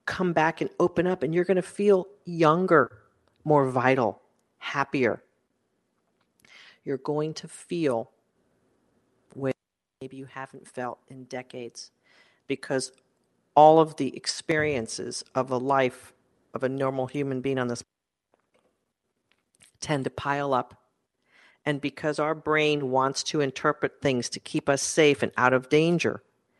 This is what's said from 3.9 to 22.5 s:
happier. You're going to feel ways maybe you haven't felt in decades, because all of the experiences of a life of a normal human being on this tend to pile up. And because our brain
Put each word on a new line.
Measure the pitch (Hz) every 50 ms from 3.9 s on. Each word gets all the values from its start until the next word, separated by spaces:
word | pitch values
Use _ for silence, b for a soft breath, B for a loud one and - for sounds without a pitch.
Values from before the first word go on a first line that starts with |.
| 135 131 120 101 - - _ _ _ _ _ _ _ _
happier. | - - - 143 135 - - 139 123 107 - - _ _ _ _ _ _ _ _ _ _ _ _ _ _ _ _ _ _ _ _ _ _ _ _ _ B B B B B B B B
You're | 151 139 131
going | - - 147 151 151 156 151
to | - - -
feel | - - - - 175 170 160 139 120 113 113 - _ _ _ _ _ _ _ _ _ _ _ _ _ _ _ _ _ _ _ _ _ _ _ _ -
ways | 131 135 135 131 - _ _ _ _ _ _ _ -
maybe | 135 131 135
you | 135 135
haven't | 127 - 135 135 - - 131 - -
felt | - 131 123 120 117 - _ -
in | 135 131 127
decades, | 123 135 123 127 - - 127 120 117 - - - - _ _ b b b b b b b b b
because | b 139 - - - 143 131 127 - - _ _ _ _ _ _ _ _ _ _ _ -
all | 151 151 156 160 160
of | 160 156 151
the | - 139 - -
experiences | - - - - - - - 160 156 151 151 143 120 113 - - - - - 123 - - _ -
of | 135 127 131
a | 131
life | 123 127 135 139 135 131 123 - - - - - _ _ _ _ _ _ _ -
of | 127 131
a | 127
normal | 135 135 139 135 135 135 131
human | 127 - 147 143 139 135 127
being | 123 139 135 131
on | 123 120
this | 120 - - _ _ _ _ _ _ _ _ _ _ _ _ _ _ _ _ _ _ _ _ _ _ _ _ _ _ _ _ _ _ _ _ _ _ _ _ _ _ _
tend | - - 156 139 127
to | 131
pile | - - - 143 143 143 143 143 135
up. | 123 127 - - - _ _ _ _ _ _ _ _ _ b b b b b b b b
And | 147 147 135
because | 143 143 - - - 151 147 156
our | 147 151 160
brain | 156 - 156